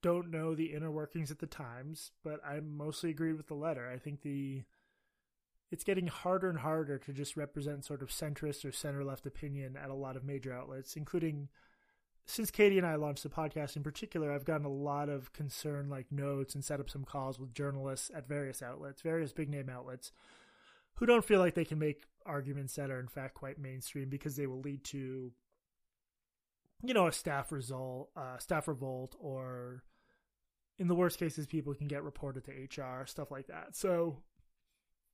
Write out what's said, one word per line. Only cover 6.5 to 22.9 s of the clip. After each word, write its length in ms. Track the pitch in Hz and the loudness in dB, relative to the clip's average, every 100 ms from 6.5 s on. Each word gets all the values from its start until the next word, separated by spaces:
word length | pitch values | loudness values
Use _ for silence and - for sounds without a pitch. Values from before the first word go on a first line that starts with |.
and 80 | 165 | 2
harder 400 | 151 160 147 139 | 2 2 2 -2
to 140 | - | -4
just 240 | 139 143 - | -6 -4 -4
represent 480 | 147 151 143 143 | -4 -2 -4 -4
sort 180 | - 143 | -6 -6
of 80 | 131 | -4
centrist 540 | - 156 143 151 143 | -4 -2 -2 -2 -2
or 80 | 139 | -4
center-left 540 | - 151 139 139 135 139 | -4 -2 -2 -2 -4 -6
opinion 500 | - 147 139 135 135 | -6 -4 -4 -4 -6
at 140 | 139 | -4
a 40 | |
lot 220 | 135 135 131 | -4 -4 -4
of 80 | |
major 280 | 135 139 131 | -2 -2 -2
outlets, 440 | 123 139 131 131 - | -6 -6 -8 -8 -6
including, 540 | 127 175 160 147 143 _ - _ _ _ _ _ - | 0 2 2 0 -6 _ -20 _ _ _ _ _ -8
since 240 | - 226 | -2 -2
Katie 280 | - 208 190 | 8 10 10
and 80 | 180 | 6
I 100 | 156 | 2
launched 260 | 151 139 | 0 -2
the 60 | 151 | -4
podcast 480 | 151 156 156 143 156 | -2 -2 0 -4 -2
in 80 | |
particular, 480 | 143 147 214 170 151 | -4 -4 -4 0 0
I've 120 | 143 | 0
gotten 220 | 143 156 147 | 2 2 2
a 60 | |
lot 360 | 139 143 143 147 | 0 0 0 0
of 240 | 143 127 | -2 -6
concern, 560 | - 147 - 151 143 143 | -6 -6 -4 -4 -2 -2
like, 220 | 139 127 | -4 -4
notes 460 | 143 143 139 135 143 | -2 0 0 0 -2
and 80 | |
set 160 | 135 143 | -2 -2
up 100 | 139 | -2
some 140 | 139 | -6
calls 340 | 139 143 135 123 | -4 -2 -2 -4
with 160 | 131 | -8
journalists 560 | 117 143 139 135 135 - | -2 0 0 -2 -2 -4
at 140 | 175 127 | -6 -4
various 340 | 147 135 131 | -2 -2 -4
outlets, 420 | 123 139 143 139 | -8 -8 -10 -4
various 300 | 165 165 151 | 0 2 2
big-name 380 | - 147 147 131 | 0 -2 -2 -4
outlets, 400 | 127 127 127 - - - - - - - - _ | -8 -10 -10 -12 -16 -20 -20 -20 -20 -20 -20 _
who 120 | - 233 | 2 8
don't 180 | 240 | 8
feel 140 | - 202 | 10 10
like 160 | 180 | 10
they 100 | 160 | 6
can 140 | 160 156 | 2 2
make 280 | 151 147 - _ - | 2 0 -8 _ -4
arguments 480 | 143 135 139 135 | -2 -2 -2 -4
that 160 | - 139 | -4 -2